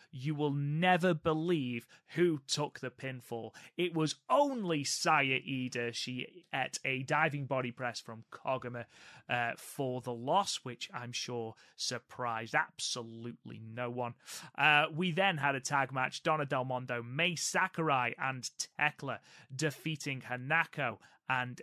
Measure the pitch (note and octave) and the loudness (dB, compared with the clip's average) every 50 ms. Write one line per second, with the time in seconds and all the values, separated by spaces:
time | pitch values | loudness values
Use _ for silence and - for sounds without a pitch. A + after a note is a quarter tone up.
0 | - _ - C3 B2+ D3+ D3+ C#3+ D3+ D3 C#3 C#3+ C#3+ C#3+ D3+ D#3+ F3+ F#3 F3+ E3+ | -20 _ -12 -6 -4 -2 0 0 0 2 2 0 0 0 2 4 6 6 6 6
1 | F3 F#3 E3 D3+ - E3 D#3 D#3 D#3+ F3 F3+ D#3 C3 B2 A#2+ A#2 - - - - | 6 4 2 4 2 2 2 2 2 2 2 2 2 -2 -4 -6 -8 -12 -18 -20
2 | _ - - D#3+ F3 F3 D#3 C#3 - - - D3 D3 C#3+ - - C3+ B2 - - | _ -6 2 4 4 4 4 2 -2 -2 -2 -2 -2 -4 -6 -8 -8 -8 -8 -8
3 | - C3 C3 B2 - - A#2+ A2+ A2+ G#2+ - - - - - - F3+ F3 E3 D#3+ | -8 -8 -8 -8 -8 -8 -8 -6 -6 -8 -12 -16 -20 -8 -4 -2 -2 0 2 2
4 | D#3 D3 - - _ - B3 C#4+ D4 C#4+ C4+ A#3 G3 F3 D#3+ D3 C3+ - - - | 2 0 0 -4 _ 4 6 6 6 4 2 0 0 0 0 0 0 -2 -2 0
5 | - E3+ D#3 D3 C#3 C3+ C3 - - - C3+ C3 B2+ B2 - A#2+ A#2+ A#2+ A#2 - | 2 4 4 4 4 4 2 0 -2 -2 -4 -2 -2 -2 -2 -2 -2 -2 -4 -4
6 | - B2+ B2+ B2 - - - F3 - _ - C#3 B2+ - - - - C3+ C3 C3 | -6 -6 -6 -6 -8 -10 -12 -18 -12 _ -4 -4 -2 -4 -4 -4 -2 -2 -2 -2
7 | C3+ - D3+ D3 D#3+ D#3+ C#3+ C#3+ C#3 A#2 C#3 C3 B2+ B2 A#2 - B2+ A#2+ A2 - | 0 2 4 4 4 4 2 -2 -2 0 0 0 0 -2 -4 -4 -6 -6 -6 -6
8 | - - A2+ A2+ A2+ _ - - - - C3 B2 - A#2+ B2 A#2+ A2 - - - | -10 -12 -12 -14 -14 _ -16 -8 -4 -2 -2 -2 -4 -6 -8 -10 -10 -12 -16 -20
9 | - - - - - - B2 A#2+ A#2+ A#2+ - - - - - - C#3 B2+ B2+ B2+ | -20 -20 -20 -14 -4 -2 0 0 0 0 -2 -6 -10 -8 -4 -2 -2 -2 -2 -2
10 | A#2 B2+ A#2+ A#2 A#2+ C#3 E3 G3 G3 - - - - B2+ A#2 - - - - B2 | -4 -4 -4 -2 0 4 4 4 4 2 -2 -4 -6 -8 -8 -8 -10 -10 -8 -8
11 | A#2+ B2 A#2 - - - B2 A#2+ A2+ A2+ - - - - _ - - - B2+ A#2 | -8 -6 -6 -6 -6 -4 -4 -4 -4 -6 -8 -12 -18 -20 _ -6 -4 -4 -4 -4
12 | - - - - B2 A#2+ A2+ A2+ A2+ G#2+ - D3+ D3 D3+ _ - - - - B2+ | -8 -10 -8 -4 -4 -2 -2 -2 -2 2 2 2 2 2 _ -6 -4 -4 -4 -4
13 | A#2 A2+ A2+ A2+ A#2 A#2+ A#2 - - A#2+ A#2 A2 A2 A2 A2+ B2 B2 A#2+ B2 B2 | -6 -8 -10 -10 -10 -10 -10 -12 -14 -14 -14 -12 -12 -10 -6 -4 -4 -2 -2 -2
14 | A#2+ A#2+ A#2+ - _ - - - - - - - C#3+ D3+ D3 D3 D3+ D#3 D#3+ D#3 | -4 -4 -6 -10 _ -14 -12 -12 -14 -8 0 4 6 8 8 6 6 4 2 0
15 | F#3 F3+ D#3 F#3 F#3+ G3 F3 C#3+ C3+ C#3+ C3+ C3+ - - D3 C#3 C3+ C3 C3+ C3 | 0 2 2 4 2 2 2 2 2 2 0 0 -2 0 0 0 0 0 0 0
16 | C3 - - - - E3+ D#3 D#3 C#3+ C3+ C#3+ C3+ B2+ C3 B2+ B2 B2+ B2 B2 A#2+ | -2 -2 -2 -2 0 2 2 2 0 0 0 0 0 -2 -2 -4 -4 -4 -4 -4
17 | A#2 A#2+ B2+ D3 E3+ F3+ E3 - - - - F3 F#3 F#3 - - D#3+ D#3 C#3 B2+ | -4 -4 0 0 2 2 2 0 -2 0 2 2 2 2 0 0 2 4 4 4
18 | B2 A#2 - - C3+ C3+ C3 B2+ A#2+ - - - - - _ - D3 D3+ - - | 2 0 -2 -2 -4 -4 -4 -4 -8 -8 -8 -8 -10 -8 _ 0 0 0 0 -2
19 | C#3 C3+ A2+ G2 - - - - - - C3 B2+ D#3 D3+ - - - E3 D#3 - | -6 -6 -6 -6 -10 -16 -20 -20 -18 -12 -2 0 0 0 0 -2 -4 -6 -6 -4
20 | - D3 C3 B2+ A#2 - B2 B2+ B2+ C#3 D#3+ E3 D#3+ - - D3+ C#3 A#2 G#2+ - | -4 -6 -6 -6 -6 -6 -6 -6 -2 2 2 2 2 0 -2 -2 -2 -2 -4 -6
21 | - - - _ _ - C3 B2+ B2+ B2 B2 - | -12 -20 -20 _ _ -2 0 0 -2 -4 -8 -12